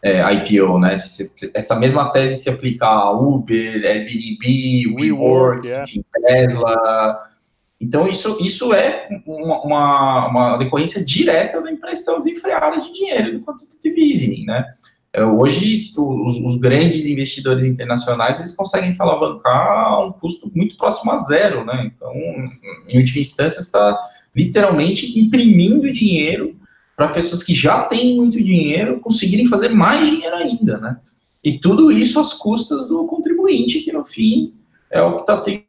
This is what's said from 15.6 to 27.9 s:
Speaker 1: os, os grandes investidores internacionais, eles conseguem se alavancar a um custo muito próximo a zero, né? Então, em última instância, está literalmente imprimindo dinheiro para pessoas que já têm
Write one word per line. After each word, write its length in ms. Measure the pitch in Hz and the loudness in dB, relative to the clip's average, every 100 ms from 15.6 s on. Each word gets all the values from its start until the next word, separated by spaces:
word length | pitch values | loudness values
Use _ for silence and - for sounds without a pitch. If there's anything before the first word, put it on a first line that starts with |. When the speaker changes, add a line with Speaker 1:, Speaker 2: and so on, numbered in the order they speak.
| 208 220 - - | 0 -2 -4 -4
Speaker 1:
os, 400 | 143 127 123 120 | -2 -2 -2 -2
os 200 | 123 123 | -2 0
grandes 480 | 127 139 170 160 151 | 2 2 2 0 -4
investidores 600 | 139 135 - 135 131 127 | -4 -6 -6 -2 0 0
internacionais, 760 | 127 120 120 - 113 113 147 | -2 -4 -4 -2 -2 -2 -2
eles 160 | 170 - | -8 -8
conseguem 360 | 190 185 180 | -4 -2 -2
se 80 | 180 | -2
alavancar 880 | 170 151 156 - 123 127 185 208 220 | -2 0 -2 -2 0 0 2 0 0
a 160 | 208 190 | 0 -2
um 60 | |
custo 360 | - 170 - - 170 | -6 -10 -10 -8 -4
muito 220 | 208 - | -4 -2
próximo 340 | - - 226 | -2 -2 -2
a 60 | 277 | -2
zero, 480 | - - 202 127 113 | 0 2 2 -2 -6
né? 260 | 127 113 | -6 -6
Então, 200 | - - - 165 - 131 - - - - | -10 -12 -10 -10 -10 -12 -14 -20 -20 0
em 100 | 123 | 4
última 220 | 127 131 | 4 0
instância, 400 | 143 - 151 - | -4 -2 -2 0
está 380 | 175 - 104 101 - _ _ | 0 2 2 2 -8 _ _
literalmente 880 | - 175 214 202 160 160 202 247 226 | -2 0 4 2 2 0 -2 -2 2
imprimindo 720 | 220 254 233 175 185 285 277 | 4 6 6 6 6 4 0
dinheiro 640 | 240 202 165 151 202 98 - _ _ _ - | 0 0 2 0 -2 -6 -10 _ _ _ -2
para 140 | 147 | -2
pessoas 340 | 156 175 175 | 0 -2 -4
que 100 | - | -2
já 300 | 151 139 220 | 0 2 2
têm 320 | - | 0